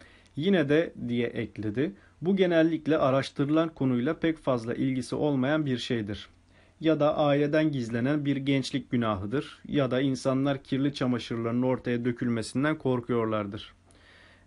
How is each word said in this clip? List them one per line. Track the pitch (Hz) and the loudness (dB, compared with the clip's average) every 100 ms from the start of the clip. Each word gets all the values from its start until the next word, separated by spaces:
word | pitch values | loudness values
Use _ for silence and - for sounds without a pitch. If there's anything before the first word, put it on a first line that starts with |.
| - - _ - | -20 -20 _ -2
"Yine | 175 190 139 | 2 2 4
de," | 151 170 - 120 | 2 2 -6 -4
diye | 120 117 | -2 -2
ekledi, | - 107 - 110 104 165 - - _ | -4 -6 -6 -4 -2 -4 -6 -20 _
"bu | 160 190 | 0 2
genellikle | 180 165 160 156 143 156 | 4 6 4 2 0 2
araştırılan | 143 135 127 - 143 156 165 | 4 2 0 -4 0 2 0
konuyla | - 131 123 127 165 | 0 0 2 0 0
pek | 165 160 | -2 -2
fazla | - 123 113 | -2 -2 -2
ilgisi | - 131 127 123 127 | -2 -2 -2 -4 -2
olmayan | 151 135 131 156 147 | 0 2 2 0 0
bir | 123 | -4
şeydir. | - 120 104 101 - _ _ _ _ _ | -2 -4 -4 -8 -12 _ _ _ _ _
Ya | 156 156 | 0 4
da | 143 151 | 2 2
aileden | 147 143 147 156 156 | 2 2 2 2 2
gizlenen | 139 113 117 127 151 143 | -2 -4 -2 0 0 0
bir | 139 | -2
gençlik | 139 139 127 139 - | 0 0 0 -6 -2
günahıdır | 123 113 101 101 135 147 - - | -2 0 -2 -2 -4 -6 -16 -4
ya | 143 131 | -2 0
da | 127 | 0
insanlar | 139 127 139 131 139 139 | 0 -2 -2 0 0 -2
kirli | - 135 143 | -4 -2 -2
çamaşırların | 143 127 120 - 117 117 120 | 0 -2 -2 -4 -4 -2 0
ortaya | 127 123 127 120 120 | 0 0 -2 -2 -2
dökülmesinden | 120 123 117 107 127 147 156 | -2 -2 -2 -2 -2 -2 0
korkuyorlardır." | 131 123 120 120 110 107 101 104 - _ _ _ - - - - | -2 -2 0 0 0 -2 -4 -10 -14 _ _ _ -20 -20 -20 -20